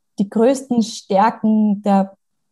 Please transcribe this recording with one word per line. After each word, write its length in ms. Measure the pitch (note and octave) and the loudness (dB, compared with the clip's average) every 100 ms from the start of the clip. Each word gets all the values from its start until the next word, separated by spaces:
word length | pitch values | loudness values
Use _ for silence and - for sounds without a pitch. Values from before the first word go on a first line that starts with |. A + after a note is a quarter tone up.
| _ - | _ -6
die 100 | G3+ | -4
größten 520 | A3+ A#3 C4+ - A#3+ | 0 2 0 -2 -4
Stärken 1000 | G#3+ - - F#3+ A3 A3 A3 G#3+ G#3+ G3+ | -4 -6 -4 0 0 0 0 0 0 -2
der, 360 | G#3 G3 G3 - _ _ _ | 0 0 0 -8 _ _ _